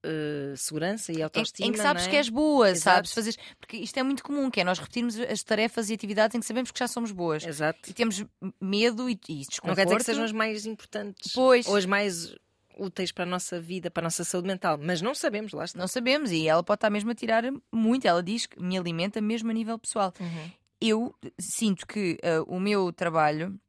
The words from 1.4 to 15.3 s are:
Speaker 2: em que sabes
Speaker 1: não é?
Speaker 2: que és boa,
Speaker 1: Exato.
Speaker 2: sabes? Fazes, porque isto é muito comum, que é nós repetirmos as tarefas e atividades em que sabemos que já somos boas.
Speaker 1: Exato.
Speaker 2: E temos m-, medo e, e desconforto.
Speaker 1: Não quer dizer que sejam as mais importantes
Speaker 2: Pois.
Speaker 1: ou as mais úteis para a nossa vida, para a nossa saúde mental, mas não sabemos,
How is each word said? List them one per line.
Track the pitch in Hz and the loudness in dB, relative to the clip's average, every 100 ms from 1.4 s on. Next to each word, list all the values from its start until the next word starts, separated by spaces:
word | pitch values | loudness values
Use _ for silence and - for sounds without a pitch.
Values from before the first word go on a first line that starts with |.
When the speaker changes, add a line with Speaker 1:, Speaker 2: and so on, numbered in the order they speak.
| 226 - 226 | -4 -2 -2
Speaker 2:
em | |
que | 214 | 2
sabes | 208 294 | 2 2
Speaker 1:
não | 180 | 2
é? | |
Speaker 2:
que | 294 | 2
és | 247 | 2
boa, | 233 302 285 208 | 2 4 8 6
Speaker 1:
Exato. | 175 196 180 | 6 6 6
Speaker 2:
sabes? | 180 | 4
Fazes, | - 220 - - - | -2 -2 -6 -12 -20
porque | - 226 | -14 -10
isto | 226 277 | -6 -2
é | |
muito | 262 277 | -2 -2
comum, | - 285 269 | -2 -2 0
que | 214 | 2
é | |
nós | 180 175 | 2 0
repetirmos | 151 240 233 220 | -2 -2 -2 -2
as | 240 214 | -4 -4
tarefas | - 214 220 233 208 | 0 0 0 -2 -4
e | |
atividades | 220 202 208 214 233 | -4 -2 2 2 2
em | |
que | - | -2
sabemos | 226 247 | -4 -4
que | - | -4
já | 240 | -4
somos | - 233 | -2 -6
boas. | 190 170 156 165 | -2 -2 -2 -4
Speaker 1:
Exato. | 147 156 160 - | -2 -2 -2 -12
Speaker 2:
E | |
temos | 190 233 190 | -2 0 0
m-, | 214 _ 190 - | -8 _ -12 -6
medo | 190 202 233 226 254 | -2 2 2 0 -4
e, | |
e | 202 - 151 139 | -4 -6 -10 -8
desconforto. | - 175 | -6 -2
Speaker 1:
Não | 185 | 2
quer | 196 | 4
dizer | 226 | 4
que | |
sejam | - 226 | 2 0
as | 226 | -2
mais | 220 220 214 214 | 0 -2 -2 -8
importantes | 214 - 214 202 190 - | -12 -10 -10 -10 -10 -6
Speaker 2:
Pois. | 247 262 247 226 | 2 6 6 6
Speaker 1:
ou | 202 | 2
as | 185 | 4
mais | 196 208 175 165 - _ _ _ - | 2 2 -2 -8 -14 _ _ _ -10
úteis | 190 - 180 | -8 -4 -6
para | - | -4
a | 175 | -4
nossa | 180 - 175 | -4 -4 -8
vida, | 165 185 170 | -6 -6 -4
para | 170 | -2
a | 165 | -2
nossa | - | -2
saúde | 170 180 180 | -2 -2 -2
mental, | 185 185 147 | -2 0 0
mas | 156 175 | 0 0
não | 208 | -2
sabemos, | 294 320 | -2 -2